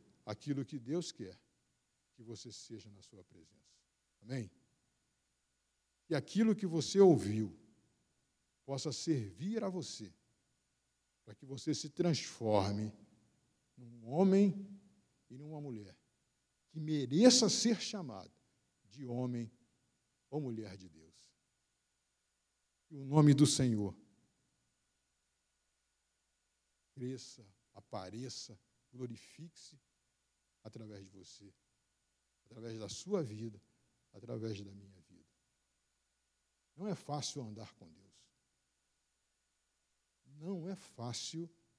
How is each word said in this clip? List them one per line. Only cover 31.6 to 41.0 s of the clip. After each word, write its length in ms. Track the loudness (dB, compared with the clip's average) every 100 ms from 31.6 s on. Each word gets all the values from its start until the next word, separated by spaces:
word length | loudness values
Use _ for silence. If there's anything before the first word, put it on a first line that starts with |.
| _ _ _ _ _ _ _ _ _
através 340 | -14 -10 -8
da 100 | -8
sua 320 | -10 -4 -4
vida, 400 | -4 -8 -10 -12 _ _ _ _ _ -20
através 460 | -10 -8 -6 -8
da 120 | -10
minha 280 | -16 -20 -20
vida. 280 | _ -20 _ _ _ _ _ _ _ _ _ _ _ _ _ _ _ -10
Não 120 | -8
é 80 | -6
fácil 460 | -6 -6 -6 -8
andar 320 | -10 -12 -16
com 180 | -20 -20
Deus. 140 | -20 -20 _ _ _ _ _ _ _ _ _ _ _ _ _ _ _ _ _ _ _ _ _ _ -12
Não 300 | -8 -6 -6
é 60 | -10
fácil 760 | -14 -10